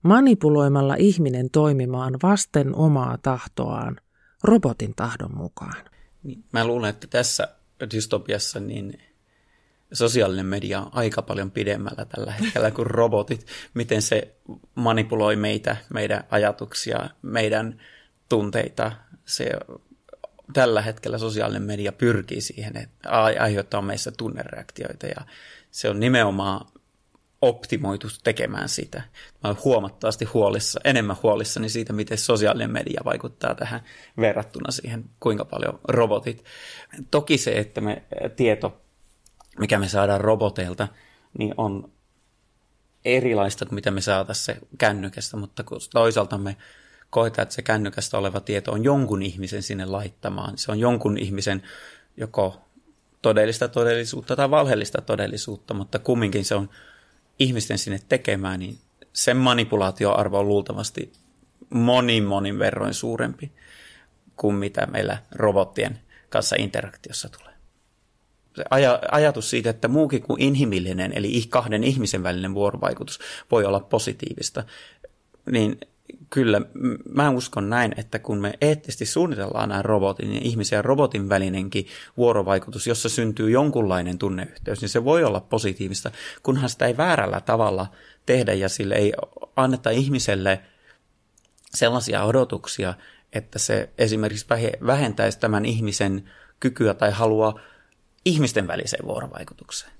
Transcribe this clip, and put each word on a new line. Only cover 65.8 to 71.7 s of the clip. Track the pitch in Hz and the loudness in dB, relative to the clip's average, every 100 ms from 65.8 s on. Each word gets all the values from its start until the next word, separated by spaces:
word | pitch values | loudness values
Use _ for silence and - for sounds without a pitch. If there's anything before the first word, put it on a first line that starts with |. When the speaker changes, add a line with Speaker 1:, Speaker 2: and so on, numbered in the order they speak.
| 104 110 _ - _ | -4 -6 _ -20 _
Speaker 2:
kanssa | 110 107 98 | -2 0 0
interaktiossa | 104 - 95 - - - - | 0 -4 -8 -14 -14 -12 -12
tulee. | - - _ _ _ _ _ _ _ _ _ _ - | -16 -20 _ _ _ _ _ _ _ _ _ _ -12
Se | - | 0
aja-, | 135 135 120 - | 4 6 4 2
ajatus | 151 151 139 - | 4 4 2 -2
siitä, | 123 113 | -2 -2
että | 113 113 | 0 2
muukin | 135 160 123 | 2 2 0
kuin | - - | -2 2
inhimillinen, | 135 139 131 95 90 92 92 | 2 4 2 2 -2 -2 -2
eli | - 101 | -2 0
ih-, | 120 113 | 0 2
kahden | 131 117 | 0 2